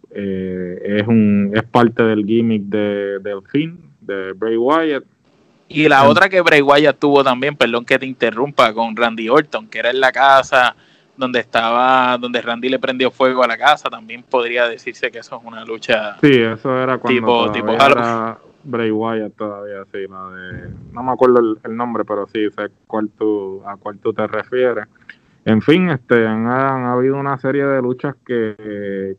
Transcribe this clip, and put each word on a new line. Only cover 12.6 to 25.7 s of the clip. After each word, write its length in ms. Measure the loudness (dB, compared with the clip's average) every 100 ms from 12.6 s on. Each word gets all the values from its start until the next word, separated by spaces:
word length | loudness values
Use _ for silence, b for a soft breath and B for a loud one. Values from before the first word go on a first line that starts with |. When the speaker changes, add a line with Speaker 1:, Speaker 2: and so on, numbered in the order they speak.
| -2
Speaker 2:
le 80 | -2
prendió 320 | -2 -2 -2
fuego 340 | 0 0 2
a 40 | 0
la 100 | 2
casa, 320 | 2 2 -2
también 340 | -10 -14 -18 -4
podría 380 | -2 0 0 -2
decirse 420 | -2 -12 -8 -8
que 100 | -8
eso 180 | -14 -18
es 40 |
una 220 | -16 -16 -12
lucha 520 | -10 -2 -2 -2 2
Speaker 1:
Sí, 100 | 6
eso 480 | 6 4 -2 -4 -2
era 200 | -2 -2
cuando 200 | 0 0
Speaker 2:
tipo, 320 | 2 2 0
tipo 140 | -2 -2
Speaker 1:
todavía 140 | 2
Speaker 2:
Halloween. 260 | 4 2 0
Speaker 1:
era 320 | -2 -6 -8 _ _ -8
Bray 260 | -4 -2
Wyatt 420 | -2 -2 -4 -6 -8
todavía, 480 | -10 -10 -14 -14 -14
sí, 80 | -12 -12
la 220 | -14 -16
de, 400 | -16 -14 -14 -16 -18 -16
no 100 | -8
me 100 | -6
acuerdo 280 | 2 4 6
el, 180 | 2 -2
el 120 | -8 -8
nombre, 300 | -6 -6 -4
pero 220 | -6 -6
sí 220 | -4 -4 -4
sé 120 | -10 -12 _
cuál 240 | -6 -6 -4
tú, 460 | -2 -2 -6 -12 -14
a 100 | -14
cuál 200 | -14 -8
tú 160 | -6
te 140 | -4 -4
refieres. 580 | -6 -6 -2 0 -2 -8 b b b b b 0
En 160 | 2
fin, 280 | 4